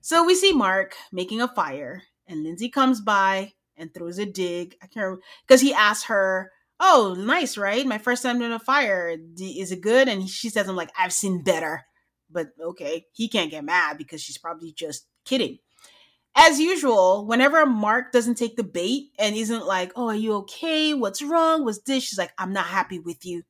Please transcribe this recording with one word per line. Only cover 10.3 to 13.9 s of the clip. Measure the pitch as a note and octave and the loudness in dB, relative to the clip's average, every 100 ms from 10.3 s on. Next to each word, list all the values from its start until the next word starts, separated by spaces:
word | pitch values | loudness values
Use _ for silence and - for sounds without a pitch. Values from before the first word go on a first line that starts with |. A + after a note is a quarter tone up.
| - A#3 | -8 -4
says, | G#3+ G3 | -2 -2
"I'm | F#3 | -4
like, | E3 - | -6 -4
I've | F3+ | -2
seen | - G3+ F3+ | -2 -2 -2
better." | D3+ E3 D#3+ D#3 _ _ _ _ _ | 0 0 0 -8 _ _ _ _ _
But | E3+ D#3 _ | -8 -8 _
okay, | E3 F3 D3 E3 _ | -12 -10 -8 -8 _
he | - A3+ | -8 -4
can't | A3 D#3+ | -2 -4
get | D#3 D3 | -8 -2
mad | F3+ D#3+ | 0 0